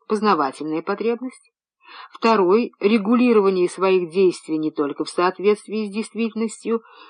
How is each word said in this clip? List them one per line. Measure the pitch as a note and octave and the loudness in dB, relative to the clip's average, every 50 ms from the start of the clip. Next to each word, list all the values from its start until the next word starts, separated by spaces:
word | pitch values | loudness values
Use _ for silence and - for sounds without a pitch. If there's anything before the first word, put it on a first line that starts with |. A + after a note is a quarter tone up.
| _ | _
познавательная | - G#3+ G#3 G#3+ G#3 F#3 D#3 C#3+ C3+ - - D3 D#3 D#3 E3 E3 | -4 -4 0 2 2 2 2 0 -4 -4 -8 -8 -6 -6 -6 -4
потребность. | - G3+ - G#3 A#3 A#3+ A#3 B3+ B3+ - - _ _ _ _ _ _ _ _ _ - - - - - | -6 -6 -4 -2 -4 -4 -4 -8 -14 -14 -16 _ _ _ _ _ _ _ _ _ -20 -20 -20 -20 -20
Второй — | - - - A3+ A3+ G#3 F#3 F3 G3 A#3 B3 - _ - | -10 -2 2 2 4 4 4 4 4 2 2 -2 _ -2
регулирование | - G3+ A3+ A3+ F#3+ G#3 B3 A#3 B3 B3 A3+ G#3+ F#3+ G3 F#3+ F3+ F3+ | 0 2 2 2 2 2 2 4 4 4 4 4 4 2 2 2 0
своих | F3 - - F#3 F#3+ F#3+ F#3 F3+ D#3+ | 0 0 0 0 2 2 2 0 0
действий | D#3+ G3 F#3+ F3+ D#3+ - - - D#3 | 0 2 2 2 2 0 -6 -6 -4
не | D#3 D#3 D#3 | -2 -2 -4
только | D3+ - D3 C#3+ D3 - D#3 | -2 -2 -4 -4 -2 -6 -8
в | - | -6
соответствии | - - F3+ F#3 F#3 - F#3 G#3 G#3 G3+ - - G3 A3 G#3+ | -4 -2 -2 -2 -2 0 2 0 0 0 -2 -8 -6 -6 -6
с | G3+ F#3+ | -6 -6
действительностью, | A3 G#3 - - G#3+ A3+ A3 - G#3+ A3+ A3 - - - G#3 A#3 A3+ _ _ - - - | -8 -8 -8 -6 -4 -4 -4 -4 -4 -6 -6 -6 -8 -6 -4 -4 -4 _ _ -20 -20 -20